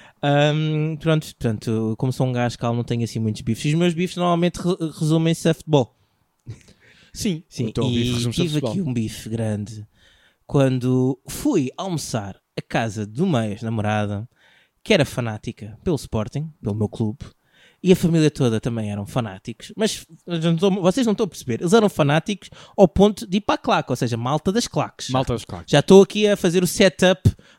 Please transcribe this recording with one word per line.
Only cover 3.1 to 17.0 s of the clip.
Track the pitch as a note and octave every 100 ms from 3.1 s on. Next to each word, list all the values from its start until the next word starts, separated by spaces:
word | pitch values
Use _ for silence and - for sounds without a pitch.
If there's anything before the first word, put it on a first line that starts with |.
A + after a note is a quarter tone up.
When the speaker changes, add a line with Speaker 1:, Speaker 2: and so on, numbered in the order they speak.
| A#2
Speaker 1:
muitos | A2 G#2
bifes. | - A2+ D3+
Os | D#3
meus | F3+
bifes | E3 F3+ -
normalmente | F3 E3+ F3 -
re-, | F#3 F#3 D#3+ C#3
resumem-se | D#3 D#3+ E3 E3 E3
a |
futebol. | D#3+ - D3+ A#2 _ _ _ _ _ - - _ _ _ _ _
Speaker 2:
Sim, | - A#3 D#3+ -
Speaker 1:
Sim, | - A2+
Speaker 2:
o |
teu | G#2+ A#2
bife | A#2+ A#2+
Speaker 1:
e |
Speaker 2:
resume-se | A#2+ A#2+ A2+
a |
Speaker 1:
tive | E3+ D3+
Speaker 2:
futebol. | B2+
Speaker 1:
aqui | C#3
um | D#3+
bife | A#2+ A2 - -
grande | A2 A2 G#2 G#2 A2 G#2 _ _ _ _ _ -
quando | D3 C3+ B2+ B2 B2+ B2+ C#3 -
fui | - D4 A3 B2+ -
almoçar | F#3 E3 - A#2+ G2+ - _ -
à |
casa | - D3+ A#2 G2+ G#2
de | A2
uma | F#3+ C3+ A2
ex-namorada | G2+ A2+ A2+ G#2 G#2+ G#2 G2+ A2+ _ _ _ _ _
que | -
era | G#3 C3+
fanática | - A#2+ G#2+ - - G#2 G#2
pelo | - D#3
Sporting, | - A2+ G#2+ C#3+ D#3+ -
pelo | - G#2
meu | G#2+
clube, | -